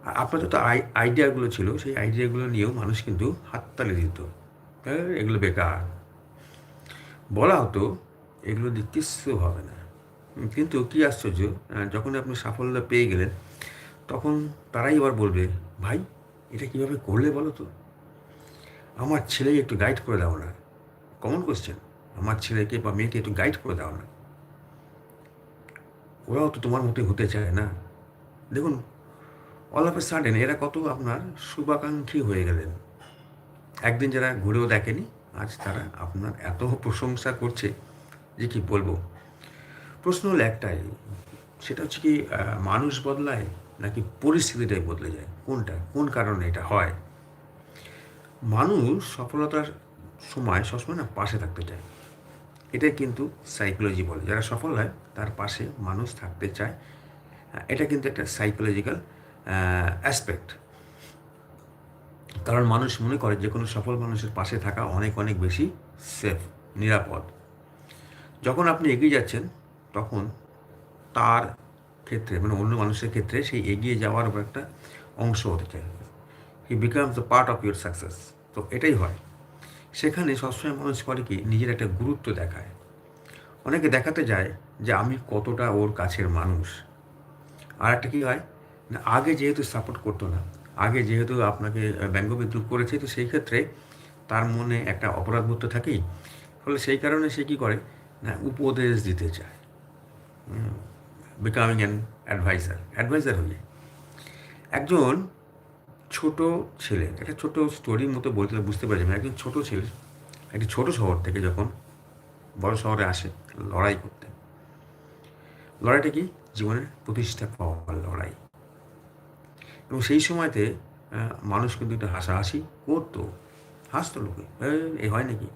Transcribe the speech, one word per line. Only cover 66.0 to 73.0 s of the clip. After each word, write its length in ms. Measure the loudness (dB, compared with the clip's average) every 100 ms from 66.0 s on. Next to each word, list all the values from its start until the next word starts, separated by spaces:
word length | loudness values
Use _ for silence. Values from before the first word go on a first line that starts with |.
সেফ, 360 | -14 -4 -2 -2 -6 -18 -14 -2
নিরাপদ। 460 | 4 4 2 -8 -10 -18 -20 -20 -20 -20 -20 -20 -20 -20 -20 -2
যখন 260 | 0 4 4
আপনি 200 | 6 4
এগিয়ে 220 | 6 6
যাচ্ছেন, 380 | 6 4 -4 -6 -12 -20 -20 -8
তখন 380 | -6 -4 -4 -4 -8 -20 -20 -20 -20 -20 -20 -4
তার 400 | 2 6 6 2 -10 -20 -20 -20 -20
ক্ষেত্রে, 340 | -6 -6 -2 0
মানে 160 | 2
অন্য 220 | 2 2 2
মানুষের 320 | 2 0